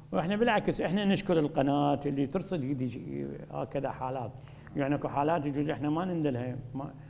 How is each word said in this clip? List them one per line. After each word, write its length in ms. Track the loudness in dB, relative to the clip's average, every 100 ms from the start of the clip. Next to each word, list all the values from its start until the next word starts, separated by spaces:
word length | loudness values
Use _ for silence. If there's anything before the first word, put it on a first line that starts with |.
| -4
واحنا 240 | 0 2 4
بالعكس 460 | 4 4 2 0
احنا 240 | 0 2 4
نشكر 340 | 4 4 4
القناة 600 | 4 4 4 4 4 2 0
اللي 220 | 0 0
ترصد 360 | -2 -2 -2
يدي 640 | -2 -2 -2 -4 -6 -6 -6 -8 -8
هكذا 400 | -6 -4 -2 -4
حالات، 400 | -4 -4 -4 -6 -10 -16 -16 -10 -2
يعني 200 | 0 0
اكو 120 | 0
حالات 380 | 0 2 2 0
يجوز 240 | 0 -2
احنا 200 | -2 0
ما 160 | 0 0
نندلها، 520 | 0 0 0 -2 -6 -8
ما، 200 | -8 -10 -12